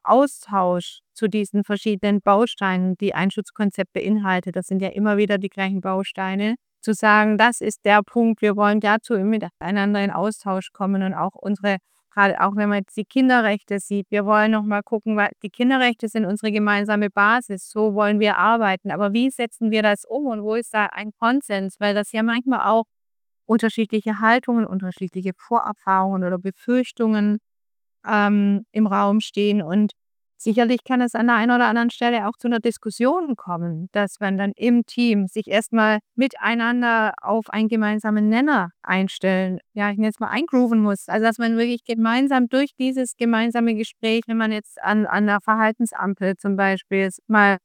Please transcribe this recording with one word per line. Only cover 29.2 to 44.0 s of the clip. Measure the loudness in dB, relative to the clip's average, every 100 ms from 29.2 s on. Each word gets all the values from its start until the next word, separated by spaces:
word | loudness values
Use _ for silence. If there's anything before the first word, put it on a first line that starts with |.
stehen. | -2 -2 0 0
Und | 0 0 0 -2 _ _ _ _
sicherlich | -2 2 2 0
kann | 0 0
es | 0 0
an | 2
der | 2
einen | 4 4
oder | 2
anderen | 2 0
Stelle | 0 0 0 -2
auch | -4
zu | -2
einer | 0
Diskussion | -2 -4 -8 0 0 2 -2 -6
kommen, | -6 -6 -4 -6 -6
dass | -2 -4 -4
man | -4 -2
dann | -2 -2
im | 2 2 0
Team | 0 2 2 0
sich | -4 -2
erstmal | -2 0 0 2 0 -4 -2
miteinander | -2 -2 -4 -2 0 0 0 2 0 -4
auf | -4 -4 -2
einen | -2 0
gemeinsamen | 0 0 -2 -2 0 2
Nenner | 2 2 0 -2 -8
einstellen, | -4 -2 -2 -2 -2 0 -2 -6 -10
ja, | -4 -4
ich | 0
nenne | -2
es | -2
mal | -4
eingrooven | -4 0 2 2 2
muss. | 2 -2 -4
Also, | 0 0
dass | 0
man | -2 0
wirklich | -2 -4 -4
gemeinsam | -2 0 2 2 2 2
durch | 0 0 -2
dieses | -4 -2 -4 -2
gemeinsame | 0 0 0 0 0 -2
Gespräch, | -6 -6